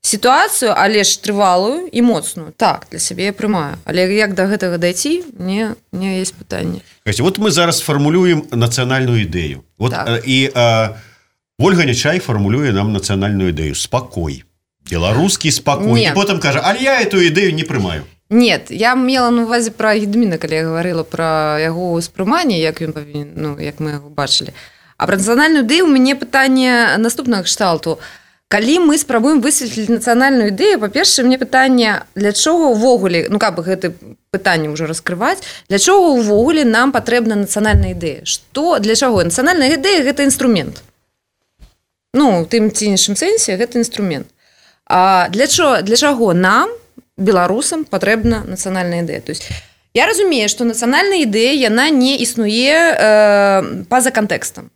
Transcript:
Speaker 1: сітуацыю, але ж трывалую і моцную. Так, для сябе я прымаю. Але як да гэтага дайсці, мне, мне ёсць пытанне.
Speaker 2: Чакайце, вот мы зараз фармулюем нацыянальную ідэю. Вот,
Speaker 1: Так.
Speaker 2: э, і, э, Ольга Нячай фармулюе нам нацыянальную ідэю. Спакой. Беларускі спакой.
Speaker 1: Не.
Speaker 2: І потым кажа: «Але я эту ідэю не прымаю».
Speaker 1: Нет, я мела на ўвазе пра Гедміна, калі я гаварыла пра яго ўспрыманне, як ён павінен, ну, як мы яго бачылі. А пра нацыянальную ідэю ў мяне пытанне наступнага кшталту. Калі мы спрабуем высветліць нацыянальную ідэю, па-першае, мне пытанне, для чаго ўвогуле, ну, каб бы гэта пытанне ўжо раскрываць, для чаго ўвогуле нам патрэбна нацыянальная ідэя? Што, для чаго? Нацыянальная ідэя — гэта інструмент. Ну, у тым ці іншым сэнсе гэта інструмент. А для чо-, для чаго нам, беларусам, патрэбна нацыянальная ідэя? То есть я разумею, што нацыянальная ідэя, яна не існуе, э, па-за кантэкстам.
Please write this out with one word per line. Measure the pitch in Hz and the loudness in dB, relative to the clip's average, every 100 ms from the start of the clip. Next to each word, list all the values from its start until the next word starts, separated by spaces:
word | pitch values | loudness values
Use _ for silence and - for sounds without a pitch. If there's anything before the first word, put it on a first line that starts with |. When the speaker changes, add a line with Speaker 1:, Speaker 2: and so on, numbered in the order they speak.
Speaker 1:
сітуацыю, | - 208 247 277 403 - 233 | -4 -2 2 2 2 0 0
але | 202 202 214 | 2 2 2
ж | 196 - | 0 -2
трывалую | - 202 202 180 202 294 359 | -4 0 2 2 0 -4 -6
і | - | 0
моцную. | 240 196 147 - 156 - | 2 0 -4 -12 -14 -2
Так, | 214 - - | -2 -2 -8
для | - | -10
сябе | - 180 | -8 -4
я | 190 | -6
прымаю. | 202 214 196 147 170 | -4 -2 -2 -4 -8
Але | - 165 185 | -6 -2 0
як | 202 214 | 0 -2
да | 185 190 | 0 -2
гэтага | 208 190 175 | -2 -2 -2
дайсці, | 175 180 285 339 349 220 | -2 -2 -4 -4 -6 -12
мне, | 180 196 220 220 _ | -6 -4 -4 -8 _
мне | 185 190 185 | -8 -4 -4
ёсць | 185 | -6
пытанне. | - - 190 170 180 - _ | -10 -12 -8 -6 -8 -12 _
Speaker 2:
Чакайце, | - 104 | -6 -2
вот | 151 196 | -2 0
мы | 214 | 0
зараз | 165 170 170 | 2 0 0
фармулюем | - 143 147 170 180 165 151 | -2 0 2 2 2 2 -2
нацыянальную | 120 117 120 123 131 127 117 95 | -2 0 0 -2 0 0 0 0
ідэю. | 87 78 67 - _ | -4 -6 -8 -16 _
Вот, | 107 | -4
Speaker 1:
Так. | 170 - | -4 -4
Speaker 2:
э, | 117 | -4
і, | 117 131 135 | 0 0 0
э, | 127 120 113 110 104 - _ _ _ _ _ | 2 2 2 -2 -6 -20 _ _ _ _ _
Ольга | 165 185 | 2 2
Нячай | 151 120 143 180 | 2 0 0 -2
фармулюе | - 110 101 120 147 | -2 -2 0 0 0
нам | 98 107 104 | 0 0 -2
нацыянальную | - 98 98 101 92 | -2 -2 0 0 0
ідэю. | 80 78 | -2 -4
Спакой. | 71 - 123 127 - 80 69 - _ _ _ - | -6 -4 -4 -6 -8 -6 -8 -14 _ _ _ -6
Беларускі | 85 87 113 185 - 160 | -2 0 2 0 0 -2
спакой. | 135 - 139 208 226 | -2 -2 -2 2 2
Speaker 1:
Не. | 208 | 2
Speaker 2:
І | 151 | 0
потым | 202 190 | 0 0
кажа: | 143 139 | 0 0
«Але | 165 220 | 0 0
я | 269 262 | 0 0
эту | 208 196 | 2 2
ідэю | 175 156 196 | 2 2 0
не | 156 | -2
прымаю». | 151 131 95 80 69 _ _ | -4 -4 -4 -6 -10 _ _
Speaker 1:
Нет, | 220 240 160 - | 2 4 0 -4
я | - 220 | -2 0
мела | 254 254 262 240 | 0 0 0 2
на | 240 | 0
ўвазе | 226 240 226 | 0 0 -2
пра | 226 220 | -2 0
Гедміна, | 214 208 214 226 160 | 0 0 0 0 -2
калі | 160 | -4
я | 156 | -4
гаварыла | 160 165 175 165 | -2 -2 -2 -4
пра | 160 - 165 160 151 151 | -6 -4 -2 0 0 -2
яго | 160 165 180 170 | -2 -4 -4 -4
ўспрыманне, | 170 - 190 311 339 180 | -6 -6 -2 0 0 0
як | 160 156 | -2 -4
ён | 160 156 | -8 -8
павінен, | 147 147 147 165 | -10 -12 -12 -8
ну, | 156 147 | -8 -6
як | 151 143 | -10 -8
мы | 156 147 | -8 -8
яго | 143 | -10
бачылі. | 147 139 - - - - _ _ _ | -6 -2 -2 -4 -12 -20 _ _ _
А | - | -2
пра | 190 | -2
нацыянальную | 196 240 311 311 226 | 0 2 4 2 2
ідэю | 311 359 | 2 4
ў | |
мяне | 269 254 269 | 4 2 0
пытанне | 247 269 269 262 254 240 226 156 | -2 0 2 2 2 2 2 2
наступнага | 226 226 262 220 | 0 -2 -2 -2
кшталту. | 175 - 196 165 - 160 - - _ _ _ | -2 -2 0 0 -2 -8 -10 -20 _ _ _
Калі | 202 226 330 339 | -2 2 4 4
мы | 302 | 2
спрабуем | - 240 240 311 | 0 0 2 2
высветліць | 240 302 247 202 214 | 2 -2 -4 -6 -2
нацыянальную | 233 233 240 269 269 214 | -2 2 2 4 2 0
ідэю, | 190 392 381 | 2 2 2
па-першае, | 311 - 392 - 247 | 0 0 0 2 2
мне | 262 | 0
пытанне, | 262 262 262 254 220 202 - - | 2 2 4 2 2 -2 -6 -4
для | 208 | -2
чаго | 208 311 339 311 | 0 0 2 2
ўвогуле, | 226 247 240 185 170 - | 2 2 2 2 0 0
ну, | 202 | 0
каб | 214 175 | -2 -2
бы | |
гэта | 170 185 180 170 107 120 _ | -4 -4 -4 -8 -20 -20 _
пытанне | 190 190 170 151 | -4 0 0 -2
ўжо | 151 160 | -6 -6
раскрываць, | 165 - 175 240 381 - - _ | -6 -6 -4 -2 -4 -8 -18 _
для | 196 | 0
чаго | 196 392 349 262 | 4 4 4 4
ўвогуле | 214 208 240 320 | 4 2 4 2
нам | 262 220 262 | 2 4 2
патрэбна | 254 214 240 226 208 | 0 0 0 0 -2
нацыянальная | 196 - 214 196 185 | -2 -2 2 2 0
ідэя? | 180 170 139 - | -4 -6 -8 -8
Што, | - _ - 320 320 | -8 _ -4 0 0
для | 208 220 | 0 0
чаго? | 269 214 | 2 2
Нацыянальная | 170 - 277 359 262 311 | 0 0 0 2 2 2
ідэя — | 320 381 262 | 2 2 2
гэта | 285 277 | 0 0
інструмент. | - 254 208 139 - - _ _ _ _ _ _ _ - _ _ _ _ | 2 2 0 -2 -10 -20 _ _ _ _ _ _ _ -20 _ _ _ _
Ну, | 240 285 185 | 0 2 2
у | 160 | 0
тым | 233 214 | 0 0
ці | 208 214 | 0 -2
іншым | 196 - | 0 0
сэнсе | 202 349 440 - | -2 0 0 -2
гэта | 185 240 240 | -2 -2 -2
інструмент. | 233 - 202 143 - _ _ _ _ _ _ | -4 -4 -4 -4 -8 _ _ _ _ _ _
А | 180 185 185 175 | 2 4 4 2
для | 185 269 | 0 0
чо-, | - 320 233 190 | 2 2 2 0
для | |
чаго | 226 294 269 226 | 0 2 2 2
нам, | 170 185 214 370 466 _ - _ - | 2 4 2 0 -4 _ -20 _ -4
беларусам, | 190 190 175 208 294 330 311 | 2 2 2 0 -2 -6 -6
патрэбна | 196 185 220 226 226 202 | -4 0 0 0 -2 -4
нацыянальная | 185 196 190 180 175 170 | -8 -6 -4 -4 -4 -6
ідэя? | - | -8
То | - | -10
есть | - - - - _ _ | -12 -10 -14 -14 _ _
я | 233 320 | 0 0
разумею, | 440 392 285 208 | 2 0 0 -2
што | - 240 | -2 -2
нацыянальная | 233 240 285 392 381 | -2 0 0 2 0
ідэя, | 269 208 233 | 0 2 2
яна | 294 240 220 285 | 2 2 2 2
не | 294 254 269 | 2 2 0
існуе, | 233 - 214 220 254 320 339 311 | -2 -2 -2 2 2 4 2 2
э, | 214 214 214 202 202 196 131 180 190 | 4 6 6 4 4 2 0 -6 -2
па-за | 247 254 | 0 0
кантэкстам. | 254 214 - - - - | -2 -2 -4 -6 -14 -20